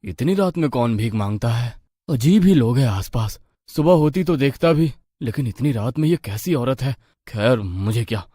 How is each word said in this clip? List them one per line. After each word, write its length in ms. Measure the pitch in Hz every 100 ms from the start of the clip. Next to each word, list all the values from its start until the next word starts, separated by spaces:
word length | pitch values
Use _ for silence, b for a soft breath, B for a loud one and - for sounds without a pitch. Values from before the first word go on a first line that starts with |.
इतनी 300 | - 85 156
रात 240 | 196 190 175
में 120 | 151
कौन 260 | 127 120 110
भीख 180 | 113
मांगता 340 | 107 101 104 117
है? 280 | 117 120 - _ _ -
अजीब 340 | 123 131 208
ही 100 | 185
लोग 240 | 175 113 123
हैं 100 | 127
आसपास। 520 | 95 95 107 107 - _ _ _
सुबह 240 | - 156
होती 320 | 175 151 151
तो 120 | 175 156
देखता 360 | 139 - 165
भी, 200 | 156 160 - _ _
लेकिन 240 | 139 110 127
इतनी 260 | - 139
रात 260 | 120 113 127
में 100 | 156
ये 80 | 170
कैसी 380 | - 101 180
औरत 280 | 156 120 131
है? 140 | 135 123 _ _ -
खैर, 300 | 107 110 123
मुझे 460 | 98 92 101 110
क्या। 220 | 110 107 -